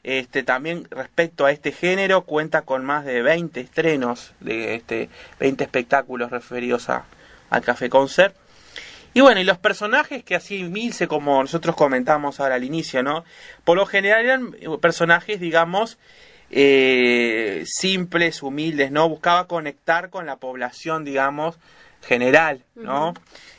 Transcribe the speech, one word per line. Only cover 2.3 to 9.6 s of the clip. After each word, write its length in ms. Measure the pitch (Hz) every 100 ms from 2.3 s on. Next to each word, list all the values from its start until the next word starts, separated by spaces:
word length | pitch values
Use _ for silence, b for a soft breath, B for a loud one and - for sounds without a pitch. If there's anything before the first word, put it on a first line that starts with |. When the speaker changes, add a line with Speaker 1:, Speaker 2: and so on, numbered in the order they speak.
| 151 156 156
Speaker 1:
con 220 | 151 131
más 200 | 131 147
de 180 | 143 123
veinte 380 | 123 165 165 123
estrenos, 720 | 123 - 160 147 120 123 - _
de, 340 | - 113 110
este, 340 | 113 - 113 120 B B B
veinte 240 | 135 135
espectáculos 680 | 139 127 123 139 135 123 120
referidos 560 | 123 - 123 123 120 -
a, 160 | 127 - b b b b
al 120 | 120
Café 260 | - 123 123
Concert. 460 | 131 139 - 196 - B B B B B B B
Y 100 | 240
bueno, 180 | 269 208
y 40 |
los 120 | 185
personajes 640 | 180